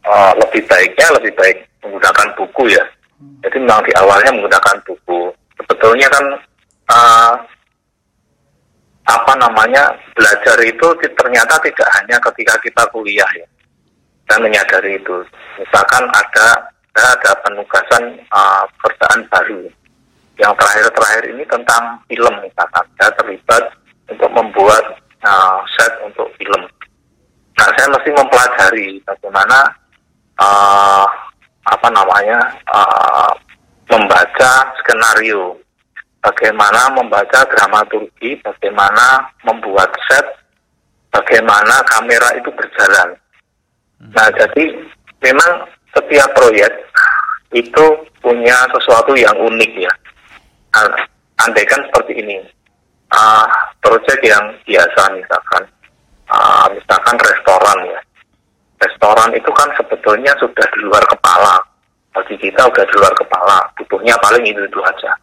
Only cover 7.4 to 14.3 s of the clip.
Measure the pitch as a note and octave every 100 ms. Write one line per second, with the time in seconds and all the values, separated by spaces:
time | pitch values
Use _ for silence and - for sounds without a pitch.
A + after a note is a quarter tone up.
7.4 | - _ _ _ _ _ _ _ _ _
8.4 | _ _ _ _ _ _ - A2+ - C3+
9.4 | B2 - A2 C#3 C#3+ - - - - A#2+
10.4 | - A2 A2+ A2+ E3 E3 D3+ - B2+ A#2+
11.4 | A2+ D#3 D#3 - - G#2 G2+ A#2+ A#2+ -
12.4 | G#2 A2 A#2 A#2+ A#2 A#2 G#2 G2+ F#2+ -
13.4 | E2+ _ _ _ _ _ _ _ _